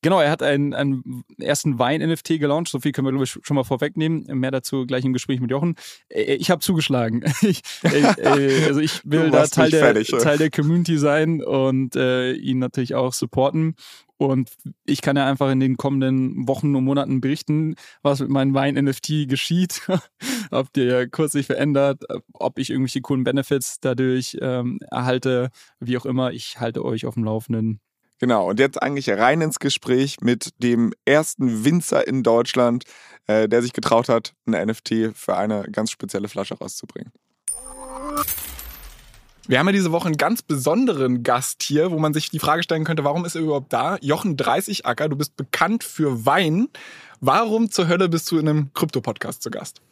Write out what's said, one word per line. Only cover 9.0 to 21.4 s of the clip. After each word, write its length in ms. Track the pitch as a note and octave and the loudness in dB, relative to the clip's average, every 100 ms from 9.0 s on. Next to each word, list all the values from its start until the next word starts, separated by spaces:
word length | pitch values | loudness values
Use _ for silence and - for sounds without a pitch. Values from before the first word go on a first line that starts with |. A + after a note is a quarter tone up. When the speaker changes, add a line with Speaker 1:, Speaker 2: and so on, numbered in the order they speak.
Speaker 2:
<laughs> 20 | |
Du 80 | - | 0
Speaker 1:
will 180 | D3+ D#3+ | 2 6
da 100 | D3+ | 6
Speaker 2:
machst 160 | D3+ - | 4 4
Speaker 1:
Teil 100 | - | 6
Speaker 2:
mich 60 | |
Speaker 1:
der, 80 | D#3 | 6
Speaker 2:
fertig, 320 | C#3 G#2+ A2 | 6 4 2
oder? 100 | C3 | 2
Speaker 1:
Teil 140 | A#2 D3 | 4 4
der 120 | D#3 | 2
Community 460 | - D3 F3 E3+ D#3+ | 2 2 2 2 2
sein 460 | D3 D3+ D#3+ D#3+ | 2 2 2 0
und, 540 | - C3+ C3+ C3 C3 C3 | 0 2 2 2 0 0
äh, 340 | C3 B2+ B2+ | 0 2 0
ihn 280 | B2+ - B2+ | -4 -2 -2
natürlich 360 | B2+ - B2 C3 | -2 -4 -4 -2
auch 160 | C3 | -2
supporten. 640 | - A#2+ - C#3 D#3+ D#3+ D#3+ - - _ _ | -2 -4 0 2 2 -2 -4 -16 -20 _ _
Und 360 | C#3 C3+ B2 - - - - | 0 0 -2 -8 -18 -14 -4
ich 160 | C#3+ | -2
kann 160 | - C#3 | 0 0
ja 100 | C3+ | 2
einfach 240 | C#3 C3+ | 0 0
in 80 | C3 | 2
den 160 | C3 B2+ | 2 0
kommenden 720 | C#3 C#3 C3 C3 C3 - B2+ | 0 0 0 0 0 -4 -2
Wochen 260 | C3+ D3 C#3 | 0 0 0
und 80 | C3 | 2
Monaten 340 | C#3 C#3 C3 | 0 0 -2
berichten, 560 | C3 D3+ - D3+ D#3+ D#3+ - - | -2 -4 -2 -2 -2 -6 -14 -2
was 200 | D3 C#3 | 0 0
mit 80 | C3 | 0
meinem 240 | C#3 C3+ | 2 2
Wein-N 340 | C3+ C#3 C#3 C#3 | 2 2 2 0
F 140 | C3+ | -2
T 240 | - D#3 C#3+ | -2 -2 0
geschieht, 560 | C#3 - E3+ F3+ - - F#3 - _ | -2 0 0 0 -4 -2 -2 -2 _
<laughs> 300 | B3+ B3 G3+ | -8 -6 -4
ob 220 | - C3 | -4 -2
der 380 | - B2 B2 B2 | 0 2 2 0
Kurs 240 | - D#3 | -2 -2
sich 140 | D3 | -2